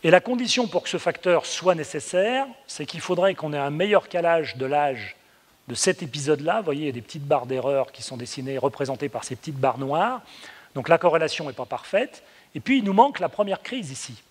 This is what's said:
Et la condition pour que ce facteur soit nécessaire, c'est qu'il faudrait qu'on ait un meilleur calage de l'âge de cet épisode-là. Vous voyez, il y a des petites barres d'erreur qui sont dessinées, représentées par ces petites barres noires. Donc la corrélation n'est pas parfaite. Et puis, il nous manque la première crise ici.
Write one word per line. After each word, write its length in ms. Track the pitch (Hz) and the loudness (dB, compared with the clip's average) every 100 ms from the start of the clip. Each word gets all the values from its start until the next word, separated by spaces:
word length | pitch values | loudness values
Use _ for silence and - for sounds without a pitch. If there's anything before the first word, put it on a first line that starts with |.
Et 60 | 165 | 8
la 80 | 180 | 6
condition 480 | 220 247 247 - 226 | 6 -2 0 0 0
pour 160 | - | -2
que 40 | - | -2
ce 100 | 175 | -2
facteur 480 | 180 170 185 170 - | -2 0 2 2 2
soit 280 | - 175 | 0 2
nécessaire, 720 | 165 143 151 - 180 208 262 277 240 - | 2 -2 -8 -2 0 2 0 -4 -10 -16
c'est 180 | - 147 | -12 -10
qu'il 140 | 165 | -8
faudrait 340 | - 175 190 | -2 2 2
qu'on 180 | 185 156 | 2 -4
ait 60 | 147 | -2
un 120 | 139 | -2
meilleur 380 | 147 202 202 - | 0 4 4 2
calage 480 | 175 170 170 139 123 | 0 2 2 0 -4
de 100 | 131 | 0
l'âge 500 | 147 147 123 104 - _ _ _ _ - | 2 0 -2 -10 -16 _ _ _ _ -10
de 80 | |
cet 280 | 120 - 180 | 0 0 0
épisode-là. 560 | 160 147 139 147 151 214 | -6 -6 0 0 2 -2
Vous 80 | 175 | -2
voyez, 160 | 143 | -2
il 40 | 151 | -4
y 40 | |
a 20 | |
des 80 | 120 | -6
petites 240 | 113 156 | -10 -12
barres 220 | 143 147 120 | 0 0 0
d'erreur 440 | 131 127 139 123 | -2 0 0 0
qui 120 | - | -6
sont 140 | - 127 | -12 -10
dessinées, 420 | 120 - 131 135 | -10 -8 -6 0
représentées 500 | 135 139 135 131 139 | 0 0 -6 -4 -6
par 160 | 117 | -6
ces 100 | - | -10
petites 220 | 123 - 135 | -10 -10 0
barres 220 | 131 120 | 0 0
noires. 440 | 135 151 214 254 - - - - - | -2 0 0 -2 -12 -20 -20 -20 -12
Donc 140 | 135 123 | -8 4
la 100 | 165 | 6
corrélation 480 | 175 160 165 - 151 | 6 4 0 -4 -8
n'est 80 | |
pas 100 | 123 | -8
parfaite. 580 | - - - 196 285 - - - _ | -8 -8 -2 0 0 -8 -20 -20 _
Et 60 | 143 | -8
puis, 180 | - 269 | 2 2
il 60 | |
nous 80 | 202 | 4
manque 260 | 196 277 - | 6 6 4
la 100 | 170 | -4
première 340 | - 202 185 | -2 -2 -2
crise 280 | - 254 160 | -6 -10 -8
ici. 320 | 131 - 113 _ | -10 -12 -16 _